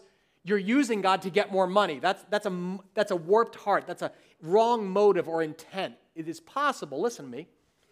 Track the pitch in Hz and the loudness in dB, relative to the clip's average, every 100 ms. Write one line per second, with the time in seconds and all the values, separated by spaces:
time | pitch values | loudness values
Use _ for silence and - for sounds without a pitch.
0 | _ _ _ _ 170 208 190 269 240 214 | _ _ _ _ -2 -2 2 2 2 0
1 | 190 190 185 175 196 190 180 202 190 139 | 2 0 0 0 0 0 2 2 2 0
2 | 170 202 - 208 208 180 180 190 - - | -2 -2 -2 -2 -2 -4 -6 -8 -8 -4
3 | 208 180 160 214 233 - 202 175 170 185 | -2 -2 2 2 2 -4 -2 -2 -2 -8
4 | 170 - _ _ 160 202 233 240 196 190 | -8 -10 _ _ 2 4 4 2 0 4
5 | 208 175 156 165 160 147 - 190 151 117 | 4 4 0 -2 -4 -6 -12 -8 -8 -10
6 | _ 165 160 156 - 269 285 - 160 139 | _ -14 -12 -12 -10 -2 -2 -2 -6 -4
7 | 233 233 139 123 170 _ _ _ _ | -4 -6 -14 -14 -16 _ _ _ _